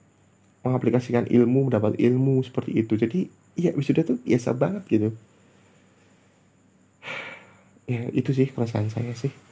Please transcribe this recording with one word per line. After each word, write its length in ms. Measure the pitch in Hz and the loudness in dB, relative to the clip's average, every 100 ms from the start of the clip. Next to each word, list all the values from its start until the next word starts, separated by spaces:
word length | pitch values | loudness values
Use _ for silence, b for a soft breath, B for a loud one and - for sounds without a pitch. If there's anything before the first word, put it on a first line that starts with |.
| _ _ _ _ _ _ 127 | _ _ _ _ _ _ -2
mengaplikasikan 600 | 127 123 123 123 120 117 | 0 2 0 0 -2 2
ilmu, 400 | 120 120 131 135 | 4 4 4 2
mendapat 260 | 120 107 - | 2 0 2
ilmu 460 | 120 127 135 131 | 2 4 2 2
seperti 420 | 131 - - - | 0 -6 -2 -2
itu. 140 | 110 107 | 0 0
Jadi, 200 | 113 180 - - _ - | 0 -2 -6 -10 _ -2
ya, 160 | 170 156 | -2 0
wisuda 260 | 139 135 | 0 0
tuh 140 | 170 247 | 0 -2
biasa 320 | - 120 - 127 | 0 0 0 -2
banget 260 | 147 196 190 | -2 -4 -2
gitu. 180 | 110 107 110 | 0 0 -4
<sighs> 80 | _ _ _ _ _ _ _ _ _ _ _ _ _ _ _ _ _ _ B B B B B B B _ - | _ _ _ _ _ _ _ _ _ _ _ _ _ _ _ _ _ _ B B B B B B B _ -6
Ya, 240 | 120 120 - | -6 -2 -4
itu 160 | 127 | -2
sih 160 | 131 135 | 0 0
keresahan 400 | - 117 110 107 | 0 -2 -2 -2
saya 240 | 110 120 | -4 -8
sih. 160 | 120 139 - - | -6 -6 -8 -20